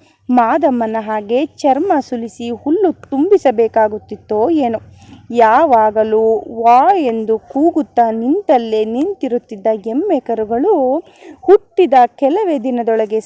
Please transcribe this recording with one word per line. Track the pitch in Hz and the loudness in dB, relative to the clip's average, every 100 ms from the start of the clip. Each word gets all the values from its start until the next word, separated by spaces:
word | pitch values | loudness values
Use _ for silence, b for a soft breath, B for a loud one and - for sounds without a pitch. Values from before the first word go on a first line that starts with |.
| b b - | b b -2
ಮಾದಮ್ಮನ | 247 226 302 294 240 220 220 | 0 2 0 0 -2 -4 -6
ಹಾಗೆ | 214 214 202 247 302 - | -6 -8 -4 -4 -4 -2
ಚರ್ಮ | 285 262 392 311 | 0 0 0 -2
ಸುಲಿಸಿ | - 240 226 - 233 | -2 -8 -10 -10 -10
ಹುಲ್ಲು | 226 285 359 381 - - | -8 -2 0 0 -4 -6
ತುಂಬಿಸಬೇಕಾಗುತ್ತಿತ್ತೋ | 269 349 403 269 226 226 226 214 208 - 214 - 214 254 320 247 | -4 2 2 2 0 0 0 0 -2 -12 -14 -6 -2 0 0 -2
ಏನೋ. | 214 - B B B B | -4 -10 B B B B
ಯಾವಾಗಲೂ | 233 220 247 320 226 214 214 220 220 220 220 - 226 | 2 4 4 4 4 2 2 0 2 2 0 -4 -2
ವಾ | 226 247 330 392 262 | 4 4 4 2 0
ಎಂದು | 226 220 220 - | -2 -2 -4 -4
ಕೂಗುತ್ತಾ | 277 330 320 - - 233 | -2 0 0 -2 0 0
ನಿಂತಲ್ಲೇ | 226 240 370 403 262 226 220 220 | 0 -2 -2 2 0 0 -2 -2
ನಿಂತಿರುತ್ತಿದ್ದ | 233 359 381 262 240 - 202 220 220 214 | -2 -4 -4 -4 -6 -6 -6 -4 -2 -4
ಎಮ್ಮೆ | 254 403 311 | -4 -2 -2
ಕರುಗಳು | - 220 214 233 359 359 254 302 - B B 277 | -2 -6 -4 -2 0 0 0 -2 -6 B B -6
ಹುಟ್ಟಿದ | - 415 - - 339 262 240 - | 4 4 2 -2 2 4 2 0
ಕೆಲವೇ | 269 370 403 285 | -2 0 -2 -2
ದಿನದೊಳಗೆ | 247 240 226 220 214 220 | -2 -4 -2 -2 -2 -4